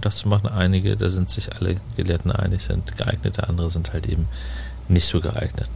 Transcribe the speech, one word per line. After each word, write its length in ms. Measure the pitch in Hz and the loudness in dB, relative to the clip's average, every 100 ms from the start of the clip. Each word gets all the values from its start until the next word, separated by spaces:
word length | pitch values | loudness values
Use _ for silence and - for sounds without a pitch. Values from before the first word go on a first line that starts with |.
das 180 | 104 - | -2 0
zu 100 | 104 | 2
machen. 200 | 101 98 | 2 2
Einige, 480 | 107 90 92 101 104 | 2 4 4 4 2
da 120 | 95 | 2
sind 220 | 92 90 | 2 0
sich 240 | - - | -2 -6
alle 220 | - 92 92 - - | -2 -2 -2 -4 -4
Gelehrten 360 | 85 85 - | 0 0 2
einig, 320 | - - 92 | 0 2 0
sind 320 | - 98 - - | 0 -2 -2 -2
geeignete, 520 | - - 101 - - | -2 0 -2 -2 -2
andere 220 | 85 85 | 0 0
sind 220 | 82 80 | -2 -2
halt 140 | 80 - | -4 -2
eben 200 | - - - - - - - - | 0 -2 -4 -8 -8 -10 -8 4
nicht 180 | 87 - | 4 4
so 140 | 87 | 0
geeignet, 480 | 85 - - - - | 0 -2 -4 -4 -4